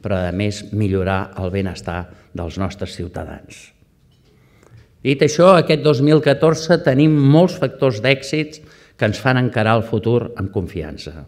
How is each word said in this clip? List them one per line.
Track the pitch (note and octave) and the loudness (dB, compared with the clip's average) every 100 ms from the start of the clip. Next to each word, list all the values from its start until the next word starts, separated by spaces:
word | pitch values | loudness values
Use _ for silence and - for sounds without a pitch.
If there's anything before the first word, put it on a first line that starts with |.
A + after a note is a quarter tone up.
però, | G2+ F#2+ F2+ | -2 -2 -2
a | |
més, | F2 G#2 G2+ - | -2 -4 -6 -8
millorar | G#2 G#2 F#2+ F#2 F#2+ G2 - | -4 -2 0 -2 -2 -4 -8
el | F#2 | -6
benestar | G2 F#2+ E2+ - F2 F2 - _ | -4 -4 -6 -8 -8 -10 -16 _
dels | F2 E2+ F#2 | -10 -8 -6
nostres | F#2+ - F#2 - | -8 -6 -12 -10
ciutadans. | F2 E2 D#2 D2 - - - _ _ _ _ _ _ _ _ _ _ - _ _ | -12 -10 -12 -16 -20 -20 -20 _ _ _ _ _ _ _ _ _ _ -20 _ _
Dit | C3+ C#3+ | -4 2
això, | D3 - F3 F3+ | 2 6 6 6
aquest | - D#3 | 4 2
dos | C#3+ C3+ | 2 2
mil | D3 D#3 | 4 4
catorze | D3 C#3+ D#3+ D#3+ - E3+ | 4 2 2 0 0 0
tenim | D#3+ C3 D#3 D3+ | 2 2 4 4
molts | C3+ D3+ F3+ F3+ | 6 6 4 0
factors | C3+ - C3+ G#2+ | -6 0 -2 0
d'èxit | B2 C#3 - D#3 D3+ - - - _ _ | 0 0 -2 -6 -6 -10 -20 -20 _ _
que | A2 | -4
ens | G2 | -2
fan | C3+ B2+ | 0 0
encarar | B2 A#2+ G#2+ A2+ | 0 0 0 0
el | G#2 | 0
futur | A2 A2+ A#2+ A#2 - | -4 0 -2 -2 -8
amb | G2 | -6
confiança. | G#2 E2+ F2+ D2+ D2 D2 D#2 | -6 -6 -8 -10 -12 -16 -16